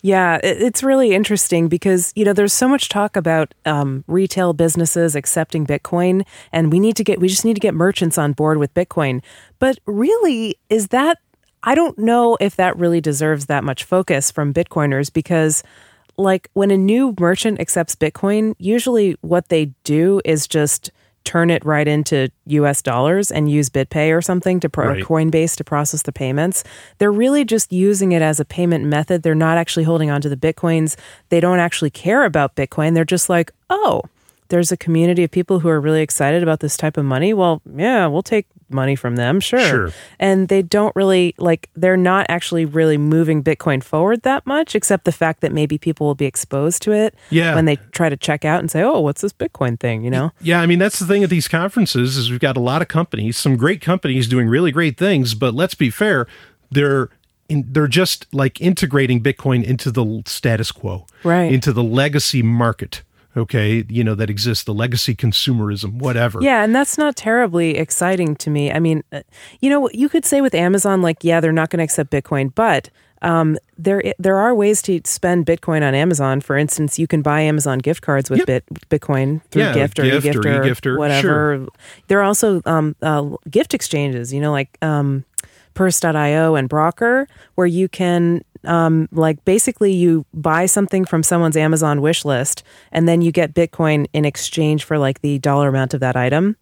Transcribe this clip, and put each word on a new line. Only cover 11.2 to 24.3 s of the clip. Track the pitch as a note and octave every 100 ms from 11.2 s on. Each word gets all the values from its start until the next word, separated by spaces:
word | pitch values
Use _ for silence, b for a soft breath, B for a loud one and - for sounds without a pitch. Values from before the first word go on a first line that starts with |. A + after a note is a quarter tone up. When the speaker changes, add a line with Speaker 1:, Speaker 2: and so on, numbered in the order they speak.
| _ _ _ _
Speaker 1:
I | -
don't | C#4 E4 -
know | A3 A#3+ A#3+ A#3
if | G3+ -
that | F#3 -
really | F3 E3+
deserves | D#3 C#3+ D#3 D3+ C#3
that | C#3+
much | C3+ C3
focus | - F#3 F#3+ C#3+ -
from | - D3
Bitcoiners | C#3+ F3 E3 D3 C3+ C#3+
because, | - - E3+ D#3 D3+ b b b b b -
like, | G3 F#3+ -
when | - G3
a | G3
new | F#3+ A#3 C4+ F#3+
merchant | F3 F#3 A3+ G#3
accepts | E3 - E3 -
Bitcoin, | D#3 - G3 G#3 A3 G#3+
usually | F3+ A#3 A#3+ A#3 G3+ -
what | D#3+ F3 -
they | E3 D3 C3
do | - D3 F3 G3 -
is | D#3 -
just | D#3+ D3 - - _ _ _
turn | - E3+ E3+
it | E3
right | D3+ D3+ D3+
into | D3+ D3 C#3+ C3 _
U | - D3 D3
S | C#3+
dollars | - A#2+ C#3+ F#3 G3+
and | D#3 D3+
use | D3 C#3
BitPay | C#3 C3+ D#3+ D3+
or | D#3+
something | F3